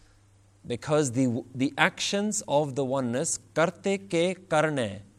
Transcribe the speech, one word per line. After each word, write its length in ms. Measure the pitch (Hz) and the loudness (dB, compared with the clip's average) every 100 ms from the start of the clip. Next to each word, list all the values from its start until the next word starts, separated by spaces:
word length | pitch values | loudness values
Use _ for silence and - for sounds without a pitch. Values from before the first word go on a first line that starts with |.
| - _ _ _ _ _ - | -20 _ _ _ _ _ -8
Because 460 | - - 151 143 | -8 0 0 2
the, 320 | 120 131 117 - | 2 2 0 -4
the 200 | 120 139 - | -2 -2 2
actions 640 | 175 - - 202 214 - - | 0 2 -4 -2 -2 -4 0
of 260 | 143 151 127 | 0 0 -2
the 80 | |
oneness, 540 | 131 135 123 123 165 - - | -2 0 0 -2 -2 -4 -4
karte 440 | 147 170 - 202 196 196 | 0 0 0 -4 -4 -2
ke 420 | 165 180 180 - | 0 0 -2 0
karne, 520 | 156 156 143 107 101 - | 2 2 0 -2 -6 -16